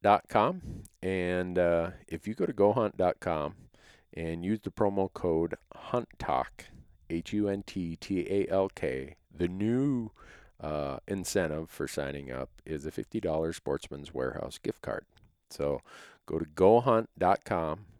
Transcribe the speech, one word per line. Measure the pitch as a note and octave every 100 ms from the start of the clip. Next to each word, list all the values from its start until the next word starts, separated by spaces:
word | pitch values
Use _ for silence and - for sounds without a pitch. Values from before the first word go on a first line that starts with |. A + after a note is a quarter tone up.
dot | G2+ G#2 -
com. | G#2+ A#2+ F#3 - - - _
And, | F#2 F#2+ F2+ F2+ F2+ F2+
uh, | F2 E2+ E2+ - -
if | E2 G#2
you |
go | A#2 F3
to |
go | G2+ G2+
hunt | A2+ G#2+ -
dot | F2+ -
com | F2+ D#2 D2 G2 - - - - _
and | - E2 E2
use | F2+ A2
the | G2
promo | - G2+ G2 F#2+
code | - F2+ D#2+ E2 - _
hunt | - - E2 - -
talk, | - C2 - - - - - - -
H | E2+ -
U | G#2 G#2
N | G2
T | - F#2+ E2+
T | E2 - F#2+ E2
A | G2 -
L | F#2+ F#2+
K, | - C#2 C2 C2 - _
the | D#2+ F2
new, | F#2+ G#2+ B2 C#3+ B2 A2 - - - - -
uh, | D2+ D2+ C#2+ C2+ -
incentive | G2 F2+ G2+ D#2+ D#2 D#2+
for | - D2
signing | - C#2 C#2+ C2+
up | B1+ C2+ -
is | - D#2 D2+
a |
fifty | - - A2
dollars | E2+ D#2 D#2+ -
Sportsman's | C#2 C#2+ - C#2+ C#2+
Warehouse | C2 B1+ - - -
gift | - -
card. | B2 G2+ - _ - _ _
So | - C#2+ C2+ - - - - -
go | D#2+
to |
go | D#2+ D2+ F#2+ A#2
hunt | B2+ A2+ A2 -
dot | F2+ G2+
com | - F#2 D#2+ F2 -